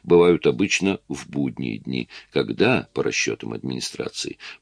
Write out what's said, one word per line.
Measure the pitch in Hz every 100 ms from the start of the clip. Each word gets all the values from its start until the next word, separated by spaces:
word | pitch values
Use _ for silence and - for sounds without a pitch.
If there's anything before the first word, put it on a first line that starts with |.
бывают | 90 87 90 82 -
обычно | - 98 - 98 92 -
в | 69 -
будние | 71 67 58 62 53
дни, | 62 64 60 - -
когда, | 71 57 58 113 107 -
по | -
расчетам | - - - 57 57
администрации, | 57 65 62 - - 64 - - - - -